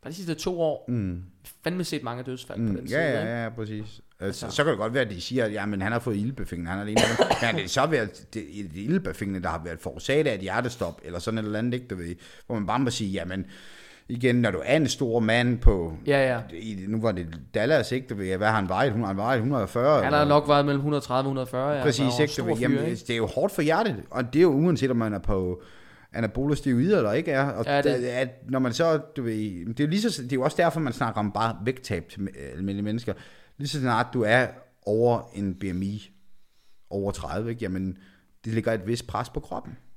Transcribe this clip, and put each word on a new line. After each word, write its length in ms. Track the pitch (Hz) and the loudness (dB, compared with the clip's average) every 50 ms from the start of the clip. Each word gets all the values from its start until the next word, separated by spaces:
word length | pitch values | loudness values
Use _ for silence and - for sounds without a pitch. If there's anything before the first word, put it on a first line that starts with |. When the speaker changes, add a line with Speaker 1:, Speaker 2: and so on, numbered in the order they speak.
| - | -12
Speaker 1:
bare 80 | 127 | -12
de 40 | 160 | -12
sidste 200 | 180 196 165 160 | -10 -6 -6 -6
to 260 | 156 - 190 180 170 | -4 -2 -4 -2 0
år. 240 | 165 156 143 - - - | 0 0 0 -2 -4 -4
Speaker 2:
Mm. 340 | 123 120 101 95 90 87 92 95 - _ _ - - _ - | -2 -2 -2 -2 -4 -6 -10 -14 -18 _ _ -20 -20 _ -6
Speaker 1:
Fandme 200 | 165 170 185 175 | -4 -2 -2 -4
set 180 | - - 147 - | -4 -4 -6 -6
mange 200 | 120 120 123 127 | -6 -8 -8 -8
dødsfald 360 | 135 127 127 - - - - | -8 -8 -10 -10 -10 -4 -2
Speaker 2:
Mm. 60 | 117 110 98 | 0 0 0
Speaker 1:
på 60 | 85 | -2
den 60 | - | -4
Speaker 2:
Ja, 0 | - | -2
Speaker 1:
side, 120 | 104 147 | -2 0
Speaker 2:
ja, 200 | 165 151 127 110 | 0 0 0 0
Speaker 1:
ikke? 120 | 107 110 117 | -2 -2 -4
Speaker 2:
ja, 160 | 117 117 113 | -4 -6 -6
præcis. 520 | 113 117 110 104 107 107 107 107 - - - - _ _ | -6 -8 -8 -6 -6 -8 -8 -10 -12 -18 -20 -20 _ _
Altså, 260 | 92 98 104 - - | -6 -6 -6 -6 -8
Speaker 1:
Altså. 100 | - - | -6 0
Speaker 2:
så 80 | - 143 | 0 2
kan 60 | 160 | 2
det 80 | 139 95 | 2 0
godt 160 | 107 113 120 | -2 -2 0
være, 100 | 139 123 | 0 -2
at 60 | 107 | -2
de 100 | 101 87 | -4 -8
siger, 240 | 87 - 120 131 120 | -8 -4 -2 0 0
at, 80 | 107 104 | 0 -2
jamen, 300 | 104 101 104 104 98 95 | -4 -4 -4 -4 -2 -2
han 100 | 104 113 | -2 -2
har 60 | 117 | -2
fået 180 | 117 127 110 | -2 -2 -2
ildbefindende, 540 | 101 104 120 135 127 98 - - 85 85 82 | -2 -2 -4 -4 -6 -8 -8 -6 -8 -6 -6
han 80 | 90 98 | -6 -6
er 40 | 104 | -6
alene. 180 | 104 107 - - 117 117 110 | 0 2 2 2 2 2 2
<coughs> 220 | - - - - - | 2 2 2 2 2
Men 60 | 117 | 0
er 40 | 110 170 98 | 0 0 -2
det 80 | 90 | -2
så 160 | - 139 131 | 0 2 2
været 400 | 160 160 135 110 101 - - - - - | 2 2 0 0 -2 -6 -14 -20 -10 -10
det, 100 | 113 87 71 82 | -10 -10 -8 -10
det 160 | 104 101 87 76 | -10 -10 -10 -10
ildbefindende, 680 | 90 101 117 170 190 - 98 82 - 110 101 98 95 87 | -8 -2 0 0 0 0 -2 -6 -4 -4 -4 -4 -2 -2
der 60 | 87 | -4
har 140 | 80 85 78 | -4 -4 -6
været 160 | 85 82 82 | -8 -10 -8
forårsaget 460 | - - 64 - - - 135 147 156 | -8 -10 -10 -8 -4 0 2 2 2
af 80 | 143 113 | 2 0
et 60 | 95 | -2
hjertestop, 600 | 95 95 92 113 123 123 117 - - 82 76 - - | -4 -4 -2 -2 -2 -2 -4 -4 -6 -6 -6 -10 -12
eller 140 | 78 87 87 | -10 -8 -6
sådan 200 | - - 110 113 | -4 -4 -4 -2
et 60 | 107 | -4
eller 140 | 104 104 104 | -2 -2 -2
andet, 160 | 113 123 120 | -2 -2 -2
ikke, 120 | 127 123 | -4 -6
du 80 | 123 107 | -8 -8
ved, 180 | 92 87 85 90 - - - - - - | -8 -6 -8 -8 -10 -12 -20 -20 -20 -10
hvor 80 | - 123 | -8 -6
man 120 | 110 104 | -4 -2
bare 120 | 92 107 123 | -2 0 0
må 120 | 139 123 | 0 0
sige, 200 | 117 - 117 98 | 0 -2 -4 -4
jamen, 360 | 95 95 82 87 90 98 92 - - - - - - - - - - - _ - | -4 -4 -6 -6 -6 -8 -8 -8 -12 -18 -18 -20 -20 -20 -20 -20 -20 -20 _ -10
igen, 260 | 120 120 120 131 120 | -8 0 2 4 4
når 160 | 123 117 107 | 6 4 4
du 120 | 92 90 69 | 2 0 2
er 120 | - 131 | 2 4
en 120 | 160 151 123 | 4 4 2
stor 320 | - - 147 120 113 120 | 0 -2 -2 2 2 2
mand 380 | 113 110 113 120 120 120 123 117 | 4 4 4 4 4 2 0 8
på, 380 | - 120 104 92 85 82 80 76 78 | 8 8 8 8 0 -2 -4 -6 0
Speaker 1:
Ja, 280 | 151 143 139 135 131 127 | 2 2 4 4 2 2
ja. 80 | 117 110 98 82 | -2 -4 -8 -12
Speaker 2:
i, 280 | 82 104 110 107 95 92 98 | -12 -10 -8 -8 -8 -4 -4
nu 120 | 107 110 | -2 0
var 120 | 107 117 101 | 0 0 0
det 280 | 90 87 82 82 80 65 - - | -2 -4 -6 -8 -12 -14 -4 -2
Dallas, 380 | 110 107 127 156 147 117 - 123 | 0 2 4 4 4 2 2 -2
ikke, 140 | 131 131 - | -4 -4 -4
du 60 | 120 | -6
ved, 220 | 101 98 92 95 | -6 -2 -2 -2
hvad 100 | 92 104 107 | 0 2 2
har 60 | 110 | 2
han 120 | 110 98 90 | 2 0 0
vejet? 240 | 92 95 127 143 107 | 0 2 2 2 2
Hun 120 | 110 117 | 0 0
har 100 | 98 98 | 0 -2
vejet 260 | 98 104 117 135 123 | 0 0 0 2 2
hundrede 220 | 107 127 143 127 101 | 2 0 0 0 0
og 60 | 95 | 0
fyrre, 340 | - 120 120 139 156 139 101 | 0 2 4 6 6 6 4
Speaker 1:
Han 80 | 135 147 | 4 4
har 80 | 147 | 4
Speaker 2:
eller? 140 | 147 143 143 | 4 6 6
Speaker 1:
nok 140 | 147 147 139 | 4 6 6
vejet 160 | 147 143 143 | 4 4 6
mellem 180 | 147 143 139 139 | 4 2 0 2
hundrede 160 | 147 147 143 | 0 0 0
og 60 | 131 | -2
tredive 160 | - 123 127 135 | 0 0 0 0
og 20 | 139 | 0
hundrede 160 | 135 135 131 | -2 -4 -4
og 40 | 123 | -4
fyrre, 220 | - 127 131 143 | -4 -2 -2 0
ja. 120 | 147 143 127 | -2 0 2
Speaker 2:
Præcis, 160 | 151 127 139 | 0 2 2
Speaker 1:
Han 80 | 139 | 2
var 140 | 127 123 123 | 2 4 2
Speaker 2:
ikke, 100 | 151 143 | 2 0
du 20 | - | 0
Speaker 1:
stor 100 | - 127 | -2 -2
Speaker 2:
ved, 100 | 113 113 | -2 0
Speaker 1:
fyr, 60 | 113 123 | 0 2
Speaker 2:
jamen, 160 | 127 143 139 | 2 2 2
Speaker 1:
ikke? 180 | 147 156 120 110 - | 0 -2 -4 -6 -4
Speaker 2:
det 40 | - | -4
er 60 | 120 | -2
jo 100 | 117 113 | 0 0
hårdt 260 | - - 123 151 202 - | -2 0 0 -2 0 0
for 80 | - 151 | 0 2
hjertet, 400 | 147 160 175 220 220 143 101 - - | 2 4 2 2 0 -2 -4 -8 -8
og 220 | - 117 123 120 123 | -4 -4 -4 0 4
det 60 | 147 | 6
er 40 | 180 | 6
jo 80 | 180 139 | 8 8
uanset, 380 | 135 160 180 170 131 - 135 | 6 4 4 4 4 2 2
om 60 | 127 | 2
man 160 | 117 113 110 104 | 2 2 0 -2
er 40 | 98 | -2
på 440 | - - 104 95 92 90 90 - - - - - - - - - - _ - | 0 0 2 2 2 0 -2 -6 -8 -20 -20 -20 -20 -20 -20 -20 -20 _ -6
anabole 440 | - 117 107 - - 135 143 151 | -4 -4 -2 -2 -2 0 0 0
steroider 400 | 143 - 139 127 117 131 180 214 180 | 0 2 2 2 4 4 4 4 4
eller 140 | 113 104 104 | 4 4 2
ikke 180 | 139 160 165 | 2 0 2
er, 200 | 147 135 139 143 | 2 2 2 0
og 140 | 117 92 113 | 0 -2 -2
Speaker 1:
Ja, 160 | - 143 143 139 | 2 2 4 4
det 80 | 147 | 4
Speaker 2:
at, 140 | 143 127 120 | 2 2 0
at 460 | 123 123 123 135 127 123 - - - | -2 0 0 -2 -2 -4 -12 -8 -2
når 80 | 131 131 | 0 2
man 140 | 131 123 117 | 2 0 2
så, 260 | - 170 165 160 151 151 - - | 2 4 4 4 2 0 -4 -8
du 60 | 143 127 | -6 -4
ved, 440 | 117 110 107 107 107 95 87 85 | -2 -2 -2 -2 -4 -4 -6 -6
det 140 | 104 117 123 | -8 -2 0
er 40 | 147 | 0
jo 60 | 147 | 2
lige 100 | 160 202 208 240 | 2 2 0 0
så, 120 | 180 - 127 | -2 -2 -4
det 100 | 127 139 | -2 -2
er 40 | |
jo 60 | 127 127 | 2 2
også 140 | 156 - | 0 4
derfor, 240 | - 175 165 - 165 | 4 4 4 4 2
man 120 | 156 131 - | -2 -2 -2
snakker 280 | - 139 113 107 110 | -2 -2 -2 0 0
om 120 | 104 104 98 | -2 0 2
bare 240 | 101 110 113 110 87 98 | 2 0 0 0 -2 -4
vægttab 440 | 120 127 127 - - 107 85 78 - | -4 -4 -4 -4 -4 -4 -4 -4 -8
til 120 | - 101 | -10 -8
me-, 180 | 98 - - 62 | -8 -8 -8 -10
almindelige 460 | 69 69 62 76 95 98 98 101 104 | -12 -10 -8 -4 -4 -2 -2 -2 -2
mennesker. 280 | 104 107 117 120 - 98 - - - - - - - - _ | -2 -2 -4 -4 -4 -6 -6 -8 -20 -20 -20 -20 -20 -14 _
Lige 100 | 139 143 | -8 -6
så 120 | - 151 | -4 -2
snart 260 | 131 127 117 110 120 120 - | 0 2 2 2 0 0 0
du 100 | 127 113 | 0 4
er 240 | 104 113 127 127 110 - - - _ _ _ _ | 6 6 6 4 2 -2 -10 -20 _ _ _ _
over 440 | 101 107 110 120 120 120 113 - - - | 0 2 4 4 4 4 2 0 -6 -6
en 200 | 95 101 98 90 | -4 -2 -2 -2
B 100 | 92 101 | -2 -4
M 180 | 98 87 90 95 | -4 -2 -2 -2
I 280 | 98 104 107 - - _ - - - - - - _ _ _ _ - - - - - | -2 -4 -6 -10 -14 _ -20 -20 -20 -20 -20 -20 _ _ _ _ -20 -20 -20 -16 -8
over 200 | - 101 98 101 | -6 -2 -2 -2
tredive, 400 | 98 - - 67 76 98 110 117 | -4 -4 -6 -6 -4 -4 -4 -4
ikke? 120 | 117 120 113 | -6 -6 -4
Jamen, 360 | 92 92 92 95 95 92 95 - - - _ _ _ _ - _ | -4 -4 -2 -4 -4 -6 -8 -14 -20 -20 _ _ _ _ -12 _
det 80 | 113 110 | -2 -2
lægger 200 | 113 110 117 113 | 0 2 2 0
et 140 | 110 92 | 0 0
vist 200 | 101 120 120 - | -2 -2 -4 -4
pres 220 | - - 104 123 - | -4 -4 -4 -4 -4
på 100 | - - | -6 -10
kroppen. 360 | - - - - - - - - - - - | -8 -8 -10 -10 -10 -10 -16 -16 -18 -18 -20